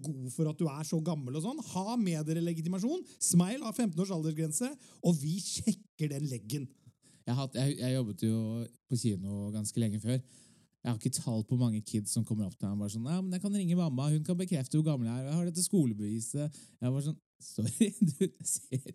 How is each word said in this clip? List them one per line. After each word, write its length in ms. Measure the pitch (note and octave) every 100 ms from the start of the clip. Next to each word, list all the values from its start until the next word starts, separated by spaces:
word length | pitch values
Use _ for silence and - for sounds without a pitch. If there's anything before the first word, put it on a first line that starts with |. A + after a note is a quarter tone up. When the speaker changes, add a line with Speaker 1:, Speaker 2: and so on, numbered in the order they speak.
Speaker 1:
god 300 | C#3+ C3+ B2+
for 160 | - D#3
at 80 | D3+
du 80 | E3
er 160 | C#3
så 160 | D#3 E3
gammel 380 | D#3 D3+ B2+ D3
og 60 |
sånn. 160 | F#3 D4 A3+
Ha 240 | F3+ G3 A#3+
med 300 | F#3+ D#3+ D3+
dere 160 | E3
legitimasjon. 640 | E3+ E3 D#3+ F#3+ A3+ F4+ - -
Smile 400 | - F3 F3+ C4
har 140 | A#3 G#3+
femten 260 | A3+ D#3+
års 80 | G3
aldersgrense, 560 | F3 D#3 D#3 D#3+ D#3 E3 D3 - -
og 100 | E3+ E3
vi 180 | D3 F#3+
sjekker 720 | - - - - - - D3+
den 160 | C#3 D3
leggen. 400 | A#2+ G#2 D3 B2+ - - _ _ _
Speaker 2:
Jeg 120 | - B2+
har 100 | C3+
hatt, 80 |
jeg, 240 | A#2 C3+ C#3+
jeg 160 | B2+
jobbet 320 | C3 A2+ G2 A2+
jo 140 | A2+ A2 A#2 A#2 - _
på 80 | B2
kino 540 | A2+ G2 G2 G2+ G2+
ganske 240 | G#2+ G#2+ -
lenge 240 | A2+ G#2
før. 160 | G#2+ B2+
Jeg 720 | B2+ - - - _ _ B2
har 80 | A2
ikke 240 | B2 -
tall 220 | - A2 G#2
på 100 | B2
mange 240 | A#2+ G#2+ -
kids 240 | G#2+ G2+
som 120 | A#2 G#2+
kommer 240 | A2 G2
opp 80 | -
til 100 | G2+
meg 60 |
og 80 | G2+
bare 100 | G#2 A2
sånn, 80 | B2
«Ja, 120 | F3+
men 100 | F#3+
jeg 80 | F3+ G3+
kan 80 |
ringe 240 | G3+ F3+ F3
mamma, 320 | E3 B2+ C#3+
hun 140 | D3+ D3+
kan 100 | F3+
bekrefte 380 | F#3 D#3 C3
hvor 100 | D#3 D#3
gammel 160 | C#3+ A2+
jeg 100 | B2
er, 60 |
og 80 | C3+
jeg 80 | D#3+
har 80 | F3
dette 120 | E3+ F3+
skolebeviset.» 880 | G3+ C3 G#2 G#2 A2+ A2+ C#3+ D3 - - _
Jeg 100 | B2
var 80 | C3+
sånn, 200 | C#3+ D#3 _ _
«Sorry, 540 | - - A2 - G#3 -
<laughs> 140 | E3+
du 160 | - F#3+ -
ser 480 | - - - B2+ C3